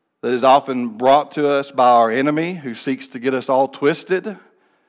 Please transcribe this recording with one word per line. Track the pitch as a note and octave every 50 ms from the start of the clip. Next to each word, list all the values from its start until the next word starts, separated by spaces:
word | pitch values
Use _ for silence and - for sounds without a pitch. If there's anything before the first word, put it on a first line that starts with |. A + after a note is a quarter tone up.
| _ _ _ _ -
that | A#2 B2+
is | B2 A#2
often | C3 C3 C#3+ C#3 - C3 B2+ B2 A#2+
brought | G#2+ G#2+ B2 C3 C3+ D3+ C#3+ C#3 -
to | D#3 D3
us | C#3+ C#3+ C#3 C#3 -
by | - C3 B2+
our | B2 B2 A#2+ A#2 A2+
enemy | A2+ B2+ C3+ D3+ D3+ D#3 E3 F3 F#3
who | F3 C3+ B2 A2+
seeks | - - C#3 C3+ C3 - -
to | - B2
get | A#2 C3+ C3
us | B2+ A#2 -
all | C3+ C3 C3+ C3
twisted. | - - C#3+ D3 E3 E3 - - F#3 F#3 F#3 G#3+ F#3+ - _ _ _ _ _ _ _ _ _